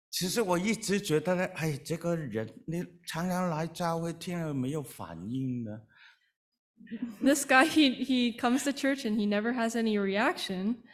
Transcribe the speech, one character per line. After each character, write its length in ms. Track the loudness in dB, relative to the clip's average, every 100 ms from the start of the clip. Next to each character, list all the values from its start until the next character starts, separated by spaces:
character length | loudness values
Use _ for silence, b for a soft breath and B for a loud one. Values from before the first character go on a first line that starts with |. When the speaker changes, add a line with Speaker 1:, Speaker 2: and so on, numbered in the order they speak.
| _
Speaker 1:
其 180 | -4 -2
实 120 | 0
我 160 | 2 2
一 160 | 2
直 280 | 0 0 0
觉 180 | 2 2
得 160 | 2 0
呢， 100 | 0 -2
哎， 200 | -4 -4
这 140 | -4 -4
个 180 | -2 -2
人， 320 | -2 -4 -4 -8 -6
你 200 | -6 -6 -10 -10
常 220 | -4 -2
常 220 | 0 0
来 180 | -2 -4
教 320 | -2 -2 -2
会， 140 | -4
听 260 | -6 -6 -4
了 140 | -2
没 180 | -2 -2
有 100 | -4
反 360 | -6 -10 -12 -10 -6
应 340 | -4 -4 -4
呢？ 180 | -6 -10 -14 b b b b _ _ _ _ -20 -14 -10 -10 0
Speaker 2:
This 240 | 2 4 4
guy, 200 | 6 6
he, 400 | 6 6 4 0
he 340 | 2 2 2
comes 240 | 0 2
to 80 | 0
church 340 | 0 0 0 -2
and 100 | 0
he 120 | 2
never 260 | 2 0
has 220 | 0 0 0
any 240 | 2 2
reaction. 800 | 2 2 2 0 -4 -2 -2 -4 B